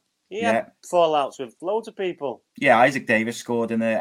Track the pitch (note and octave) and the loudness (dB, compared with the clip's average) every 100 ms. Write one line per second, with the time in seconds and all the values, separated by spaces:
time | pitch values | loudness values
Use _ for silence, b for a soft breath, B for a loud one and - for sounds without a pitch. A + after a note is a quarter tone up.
0 | _ _ - G3+ A#3 A3+ - _ - F3 | _ _ -14 -4 0 0 -4 _ -2 2
1 | D#3+ D3+ C3 - A#2+ - E3+ G#3+ A3 - | 4 2 -2 -6 -14 -10 -4 -4 -6 -8
2 | F#3 D#3+ C#3 A2 _ - C#3 A2+ C3+ C3 | -8 -6 -8 -8 _ -2 4 6 4 2
3 | - A2 A2+ A2+ - A#2 A2+ A2+ A2+ G#2+ | 0 0 0 -6 -4 -4 -2 -2 0 0